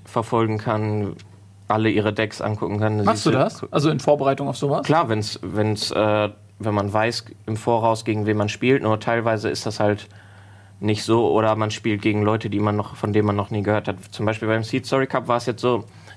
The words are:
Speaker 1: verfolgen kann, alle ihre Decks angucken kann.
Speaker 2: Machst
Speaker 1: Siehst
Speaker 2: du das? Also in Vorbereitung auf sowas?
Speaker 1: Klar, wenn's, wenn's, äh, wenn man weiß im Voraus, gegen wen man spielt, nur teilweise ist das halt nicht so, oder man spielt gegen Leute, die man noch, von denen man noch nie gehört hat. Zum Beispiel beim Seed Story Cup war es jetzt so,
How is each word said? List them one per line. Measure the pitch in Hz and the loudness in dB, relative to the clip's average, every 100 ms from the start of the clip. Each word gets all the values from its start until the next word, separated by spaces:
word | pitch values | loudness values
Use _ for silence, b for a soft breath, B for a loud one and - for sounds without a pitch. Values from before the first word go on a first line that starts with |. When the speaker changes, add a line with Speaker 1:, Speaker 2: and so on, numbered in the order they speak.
Speaker 1:
verfolgen | - 123 113 117 110 110 | -6 -4 0 0 2 0
kann, | 117 110 107 107 101 - - - - - - | -2 -2 0 -2 -4 -8 -16 -20 -20 -20 -2
alle | 107 110 | 2 2
ihre | 104 107 | 2 0
Decks | 104 107 - | 0 -2 -2
angucken | 107 107 92 104 | -4 -4 -4 0
kann. | 107 107 | 0 2
Speaker 2:
Machst | 101 107 | 2 2
Speaker 1:
Siehst | - | 2
Speaker 2:
du | 120 | 2
das? | 180 - - | 0 -2 -4
Also | - 151 | 0 0
in | 147 | 0
Vorbereitung | - 147 135 139 - | 2 2 2 0 -2
auf | 131 | -4
sowas? | 143 156 - | -2 -2 2
Speaker 1:
Klar, | 156 139 | 2 2
wenn's, | 110 107 - | 0 -2 -6
wenn's, | 92 98 107 104 - | -6 0 0 0 -2
äh, | - 107 107 104 - - - | 0 2 2 0 -4 -20 -8
wenn | 110 | -2
man | 104 101 | 0 0
weiß | 107 110 117 - - - | 0 0 -2 -10 -14 -8
im | 110 | -4
Voraus, | - 117 113 113 | 0 2 2 0
gegen | 117 107 104 | 0 -2 0
wen | 107 | 0
man | 104 | 0
spielt, | - 123 135 | 0 2 2
nur | 110 107 | 2 0
teilweise | 113 117 113 110 107 | 0 0 0 -2 -2
ist | - 113 | -4 -6
das | 107 | 0
halt | 104 101 - b b b b b b b | 2 0 -4 b b b b b b b
nicht | 104 107 | -2 -2
so, | - 117 107 | 2 4 4
oder | 92 110 110 | 4 2 2
man | 107 | 0
spielt | 110 120 104 | -2 -2 0
gegen | 110 107 | 0 2
Leute, | 104 110 110 | 2 0 -2
die | 101 | -2
man | 104 104 | 0 0
noch, | 101 - | -4 -6
von | 104 | 0
denen | 107 104 | 2 2
man | 101 | 0
noch | 104 | -2
nie | 107 | -2
gehört | 101 104 104 | 0 0 -2
hat. | 92 - | -8 -10
Zum | - 107 | -4 -2
Beispiel | 110 110 | -2 0
beim | 110 | -2
Seed | 110 131 - | 0 -4 0
Story | 135 131 | 0 0
Cup | 131 120 | -2 0
war | 120 | 0
es | 120 | 0
jetzt | 107 | -2
so, | 123 117 - B B | 0 0 -2 B B